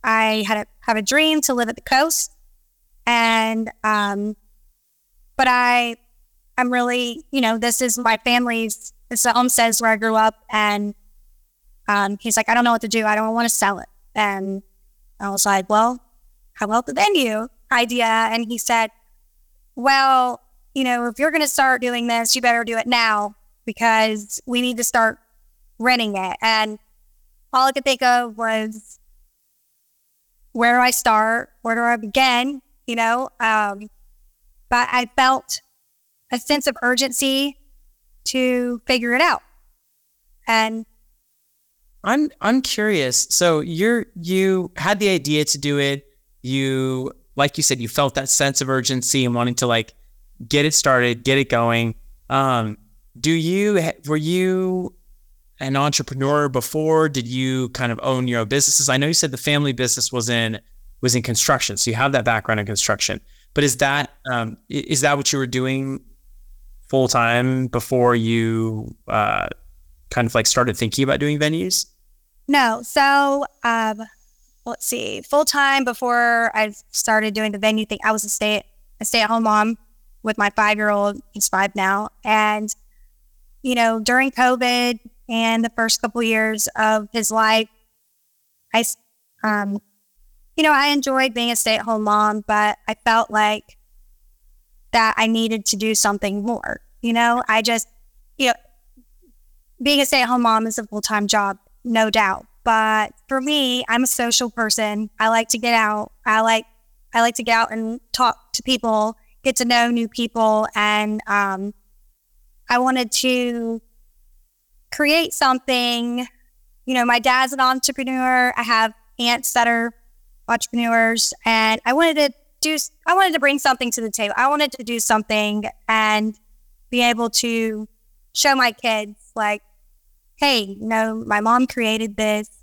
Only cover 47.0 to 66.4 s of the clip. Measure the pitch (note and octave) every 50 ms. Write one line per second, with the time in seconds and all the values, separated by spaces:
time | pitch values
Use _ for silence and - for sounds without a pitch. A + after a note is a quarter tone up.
47 | C3 C3+ - _ _ _ _ C#3 C#3 D3 - - C3 - C3+ B2+ A#2 A2 - -
48 | C#3+ C3+ - C#3+ C3+ C#3 - - C#3+ C#3 C#3 - C#3 C3 C3+ C3 B2 - C3+ B2+
49 | A#2+ - - C#3 B2+ B2 A#2+ A#2+ A#2+ B2 A#2+ - C3 A#2+ A#2 A2+ A2 - _ _
50 | - _ _ _ _ _ _ - A#2 A2 C#3 C#3+ D3 D3+ D3 - - C#3+ C3 B2
51 | B2 B2 A#2+ A2+ A2 C3+ C3+ C#3 C3+ - C3 A#2 A#2 A#2 A#2 A#2 A#2 A2+ A2 -
52 | - - - _ _ - C3 C3+ C3+ C3+ B2+ A#2+ A2 G#2+ G#2 - _ _ _ _
53 | _ _ _ A#2+ - D#3 E3 E3 D#3 E3 F#3 G3 G#3 G#3 G#3 F#3 D#3+ D#3+ - -
54 | - C#3+ D#3 D#3 D3+ D#3+ F3 F#3 F#3 F#3 F#3 F#3 F#3 F#3 F#3 F#3 F3+ - _ _
55 | _ _ - _ _ _ _ _ _ _ _ _ C3+ C3+ C3+ C#3 C#3+ D3 C#3+ -
56 | C#3+ - C3 C3+ C3+ C3+ D3 D3 D3 C#3+ C3 B2+ A#2 - - D#3 D#3 D#3 D#3+ D#3+
57 | D#3+ D#3 C#3 C3+ A#2 A#2 B2+ C3 C3 C3 C3 C3 B2+ B2 B2+ - C3 A#2+ A#2 -
58 | - C3 C3 B2+ B2+ B2+ A#2+ A#2 A2+ G#2 C3+ C#3+ C3+ - - - C3+ - B2+ C3+
59 | C#3 D#3 E3 - - D3 B2+ - - D3+ D3 D3 D3 C#3 B2+ B2 B2+ A#2+ - -
60 | - - - B2 A2+ A#2+ A#2+ A#2 A#2 A2+ A2 G#2 _ _ - - - - - -
61 | - B2+ A#2+ B2 A2+ - A2+ - - - C#3+ B2 - - G2+ - - A#2+ A2 A2
62 | C3 C#3 C3+ B2+ G2+ A#2 A2+ G#2+ - - A2+ G#2+ G2+ G2+ G#2+ G2 - - G#2 G#2
63 | - - F#2+ - _ - - _ _ _ _ D3 C#3+ C#3 B2 B2 D3 C#3 C#3 D3
64 | C#3 - _ _ _ C3 B2+ A#2+ A2+ A2 A#2 _ _ _ C3+ C#3+ - - D#3 B2+
65 | C#3 C#3+ C#3+ C#3+ C#3 - - C#3 C3+ B2 A#2+ B2+ B2+ C3 C3+ C3+ C3+ C3+ C3+ -
66 | _ - - _ _ - - -